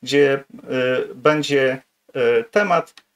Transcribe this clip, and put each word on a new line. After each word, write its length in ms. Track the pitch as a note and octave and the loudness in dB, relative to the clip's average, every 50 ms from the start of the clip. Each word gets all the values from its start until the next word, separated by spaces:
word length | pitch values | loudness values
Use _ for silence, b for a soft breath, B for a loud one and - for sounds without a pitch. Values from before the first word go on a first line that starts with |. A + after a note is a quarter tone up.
| - | -8
gdzie, 400 | B2 C#3 C#3+ C#3+ C#3 C#3 C3+ - - - - - - B2+ C3 B2+ B2+ B2+ B2+ - - | -2 2 4 4 4 2 -2 -6 -10 -20 -18 -10 -6 -4 -2 -2 0 -2 -2 -4 -6
y, 60 | - | -6
będzie, 680 | B2+ B2 D3+ D3+ D3+ C#3+ C#3+ C#3+ C#3 C3+ B2+ C3 C3 - _ _ _ _ _ - | -2 0 2 2 0 0 0 0 2 2 0 -2 -4 -10 _ _ _ _ _ -6
y, 280 | C3+ A#2+ A#2 A#2+ A#2 A#2 - | -2 0 2 2 0 -2 0
temat 420 | - G#3 G#3 F#3+ E3+ E3 - - _ - - _ _ | -2 -2 0 0 0 -2 -2 -6 _ -20 -20 _ _